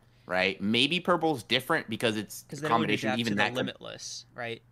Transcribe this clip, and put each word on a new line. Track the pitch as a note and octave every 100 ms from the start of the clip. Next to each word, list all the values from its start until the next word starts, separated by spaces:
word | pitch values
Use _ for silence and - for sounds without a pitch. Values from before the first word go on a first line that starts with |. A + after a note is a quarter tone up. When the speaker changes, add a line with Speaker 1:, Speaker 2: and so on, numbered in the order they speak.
| _ _ -
Speaker 1:
right? | F2+ F#2+ -
Maybe | G2+ A#2 C#3+ F3+
purple's | F#3 E3+ D#3+ C3+
different | - B2 - D#3 -
because | A2+ A#2 G#2+
it's | G2+ - -
Speaker 2:
'Cause | C#3+
then | D3+
it |
would | A2+
Speaker 1:
combination, | G#2 G#2+ C3
Speaker 2:
adapt | B2
Speaker 1:
even | A#2
Speaker 2:
to |
the | G2+
Speaker 1:
that | G#2+
could | B2+
Speaker 2:
limitless, | B2+ - A#2 A2 - - -
right? | B2 A#2 A2+ _